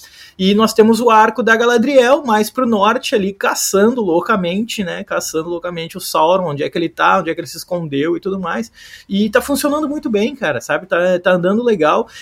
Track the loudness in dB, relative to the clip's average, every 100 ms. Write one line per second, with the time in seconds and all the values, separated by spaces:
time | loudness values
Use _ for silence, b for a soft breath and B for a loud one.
0 | B B B -2 0 2 2 4 4 6
1 | 4 4 4 2 2 2 4 2 4 4
2 | 4 2 2 0 0 -2 0 2 2 0
3 | 0 -2 -2 -2 -4 -2 0 2 2 2
4 | 0 0 0 -2 -2 -4 -6 -6 -6 -8
5 | -6 -6 -4 -6 -6 -8 -8 -8 -10 -10
6 | -6 0 2 2 0 -4 -6 -4 -6 0
7 | 2 2 0 -6 -8 -12 -8 -8 -4 -4
8 | -2 -4 -6 -6 -6 -6 -8 B B B
9 | B -2 0 0 0 -2 0 -2 -2 -4
10 | -2 -2 -2 -2 -4 -4 -2 -4 -2 0
11 | 0 0 2 2 2 0 0 2 2 2
12 | -2 B